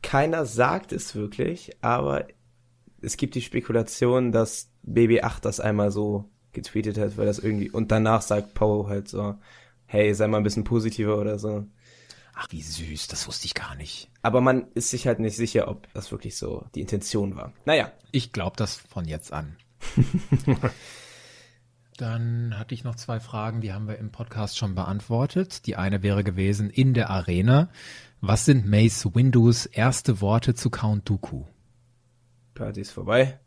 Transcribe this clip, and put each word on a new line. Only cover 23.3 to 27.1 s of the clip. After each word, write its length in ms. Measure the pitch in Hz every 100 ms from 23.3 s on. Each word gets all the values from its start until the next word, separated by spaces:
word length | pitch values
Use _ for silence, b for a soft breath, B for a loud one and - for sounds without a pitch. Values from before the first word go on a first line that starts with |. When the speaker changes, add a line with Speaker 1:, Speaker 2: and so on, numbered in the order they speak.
| 110 110 113
Speaker 2:
die 100 | 107
haben 160 | 98 107
wir 80 | 107
im 140 | 107
Podcast 480 | - 117 113 104 -
schon 160 | 104
beantwortet. 920 | 92 92 101 - 117 143 180 185 - -
Die 100 | 95
eine 260 | 95 98
wäre 220 | 101 101
gewesen, 440 | 101 92 95 104 104
in 240 | - 131
der 160 | 120
Arena, 640 | 92